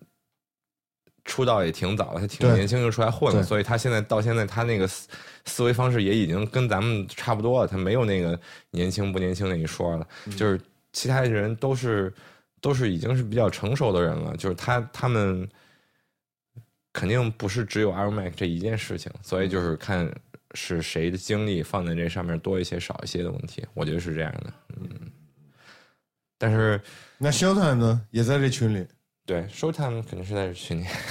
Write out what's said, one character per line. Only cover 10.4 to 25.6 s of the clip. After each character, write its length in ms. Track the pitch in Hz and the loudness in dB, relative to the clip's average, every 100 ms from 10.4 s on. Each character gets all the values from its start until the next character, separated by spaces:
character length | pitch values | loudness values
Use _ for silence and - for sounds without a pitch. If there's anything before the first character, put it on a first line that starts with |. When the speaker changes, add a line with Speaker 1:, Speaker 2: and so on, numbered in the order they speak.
Speaker 1:
是 160 | 107 95 - _ _ | 0 0 -2 _ _
其 160 | - 127 | -6 0
他 140 | 131 | 2
人 340 | 127 107 104 110 | 2 2 0 -2
都 180 | 135 | -2
是， 380 | 131 127 104 95 - - - _ _ | 0 0 0 0 -4 -20 -20 _ _
都 140 | 143 | 0
是 180 | 131 113 | 2 2
已 60 | 87 | 0
经 180 | 110 131 | 0 0
是 60 | |
比 120 | 113 | 0
较 140 | 117 104 | 2 2
成 260 | - 101 | 2 -2
熟 160 | 139 123 | 0 2
的 120 | 90 | 4
人 120 | 82 | 2
了， 220 | 78 78 78 | 0 -4 -4
就 100 | 95 | -4
是 80 | |
他， 240 | 87 - 123 113 | -4 0 0 -2
他 160 | - 127 | -2 0
们 400 | 113 98 92 95 - _ _ _ _ _ _ _ _ _ 120 - _ _ | 2 2 0 -4 -12 _ _ _ _ _ _ _ _ _ -20 -20 _ _
肯 160 | - 92 | -6 0
定 220 | 123 117 | 0 0
不 160 | 110 101 | -2 -4
是 160 | 110 | -4
只 160 | 104 107 | -2 0
有 100 | 107 | 2
Iron 200 | 90 104 | 2 0
Mac 240 | 104 90 82 | -2 -4 -4
这 80 | |
一 140 | 90 85 | -2 -2
件 180 | 90 110 | -2 -4
事 220 | - 92 | -4 -8
情， 120 | - - | -10 -14
所 200 | - 92 | -4 -2
以 60 | 95 | 0
就 100 | 92 | 0
是 160 | 85 78 | 0 -2
看 380 | - 92 82 - - - _ | -2 -2 -2 -6 -18 -20 _
是 300 | - - 85 | -12 -6 -4
谁 280 | 82 82 85 | -2 -2 -2
的 60 | 92 | -2
精 300 | - 104 104 | -2 -2 0
力 160 | 90 | -2
放 240 | - 98 85 | -2 -4 -2
在 80 | |
这 160 | 82 85 | -2 -2
上 120 | 92 | -4
面 160 | 87 82 | -4 -4
多 200 | 92 95 | -2 -2
一 40 | |
些 140 | 90 87 | -2 -6
少 220 | - - | -6 -10
一 40 | - | -6
些 160 | 90 | -4
的 80 | 87 | -4
问 100 | 90 - | -6 -10
题， 180 | - - | -12 -12
我 140 | - 78 | -6 -4
觉 60 | |
得 60 | 82 | -2
是 160 | 85 | -4
这 60 | 80 | -4
样 100 | 80 | -4
的。 180 | - - - - - | -6 -10 -14 -16 -14
嗯。 340 | - 78 82 - - _ 73 _ | -12 -14 -16 -20 -20 _ _ _